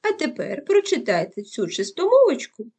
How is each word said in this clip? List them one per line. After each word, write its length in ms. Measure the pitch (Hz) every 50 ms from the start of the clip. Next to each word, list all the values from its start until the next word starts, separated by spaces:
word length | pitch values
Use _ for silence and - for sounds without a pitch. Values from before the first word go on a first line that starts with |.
А 100 | - 427
тепер 520 | 403 - 330 269 - - - - 202 - -
прочитайте 760 | - 403 415 392 - 370 254 233 - 185 170 160 - _ 208
цю 260 | 208 - - - 196 170
чистомовочку 960 | 170 - 196 - - - 370 403 494 539 539 415 277 240 - - _ - 220 233 _